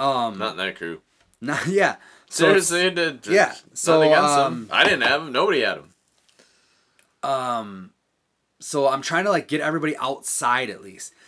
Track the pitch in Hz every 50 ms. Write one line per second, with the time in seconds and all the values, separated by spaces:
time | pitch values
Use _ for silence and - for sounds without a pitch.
0 | 135 139 135 123 120 113 101 98 107 110 85 85 95 95 92 - 87 85 82 80
1 | _ _ _ _ _ _ _ - 113 127 147 127 - 151 190 196 190 147 - -
2 | _ - - _ _ _ - - 170 190 196 196 175 165 170 175 180 185 175 175
3 | 170 160 143 120 - - 175 202 190 - - - - _ - - - 175 160 160
4 | 156 156 156 143 147 147 143 143 139 135 - - 110 104 - 101 156 202 190 139
5 | 120 117 135 147 160 151 123 131 - 208 180 139 113 101 90 76 - - _ _
6 | _ _ _ _ _ _ _ _ _ _ _ _ _ _ _ _ _ _ _ _
7 | _ _ _ _ - 139 139 131 127 127 120 117 110 104 98 95 92 92 _ _
8 | _ _ _ _ _ _ _ _ _ _ _ _ - - - 147 139 139 135 139
9 | 135 - 160 170 185 208 196 160 135 - 147 151 147 151 156 165 147 156 147 -
10 | - 131 139 139 - - - - 143 120 123 127 131 110 95 80 98 98 92 -
11 | - - _ _ _